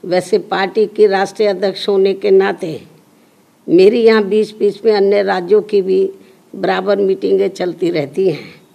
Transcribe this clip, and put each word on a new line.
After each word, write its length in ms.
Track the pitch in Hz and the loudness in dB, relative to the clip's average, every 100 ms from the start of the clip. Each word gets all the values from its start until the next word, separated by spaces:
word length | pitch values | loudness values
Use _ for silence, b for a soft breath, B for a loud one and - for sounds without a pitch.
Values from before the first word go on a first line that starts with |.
| 190 | -2
वैसे 320 | 180 180 208 | -4 0 -4
पार्टी 480 | - 185 190 202 208 | -2 -4 -2 -2 -2
की 220 | - 208 | 2 2
राष्ट्रीय 420 | 190 196 - 208 | 2 -4 -2 -2
अध्यक्ष 400 | 185 196 190 - | 0 -4 -4 -2
होने 240 | 196 190 | 0 0
के 180 | 190 202 | 0 2
नाते 500 | 190 196 202 175 143 - _ _ b b b b _ - | 2 2 -2 -8 -10 -16 _ _ b b b b _ 0
मेरी 320 | 165 190 240 | 4 4 4
यहाँ 220 | 220 220 | 4 2
बीच-बीच 640 | 196 214 214 - 202 196 226 | 2 -2 -2 -2 -4 0 -2
में 80 | |
अन्य 300 | 208 196 208 | 2 2 2
राज्यों 380 | 196 185 175 208 | 0 -4 0 0
की 200 | 202 202 | 2 -2
भी 280 | 190 190 190 - b b b - | 0 0 0 -6 b b b -8
बराबर 420 | 185 185 190 202 | -4 -2 -2 0
मीटिंगें 500 | 196 190 190 190 196 | 0 -2 0 0 -2
चलती 420 | 185 180 165 175 | -4 -8 -4 -4
रहती 400 | 170 139 156 190 | -2 -4 -2 -2
हैं। 320 | 147 - - _ | -2 -10 -20 _